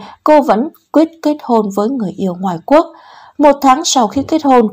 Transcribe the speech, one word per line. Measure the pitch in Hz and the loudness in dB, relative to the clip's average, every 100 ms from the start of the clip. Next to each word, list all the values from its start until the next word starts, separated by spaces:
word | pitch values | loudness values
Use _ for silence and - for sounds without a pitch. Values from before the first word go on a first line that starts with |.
| - - | -6 -10
cô | - 302 | 2 2
vẫn | 240 214 311 _ _ | 2 -2 -2 _ _
quyết | 285 320 - | 0 0 -2
kết | 302 302 | -6 -6
hôn | - 226 208 196 | -2 -2 -2 -4
với | 208 | -4
người | 269 190 | -4 -8
yêu | - 190 175 | -6 -6 -6
ngoại | 190 165 - | -6 -8 2
quốc. | 294 349 - - - - - | 2 2 -8 -20 -20 -20 0
Một | 285 277 | 2 2
tháng | 269 262 349 | 2 0 0
sau | 269 208 | -2 -2
khi | 277 | -4
kết | 269 320 285 | -4 -2 2
hôn, | 247 220 | 2 2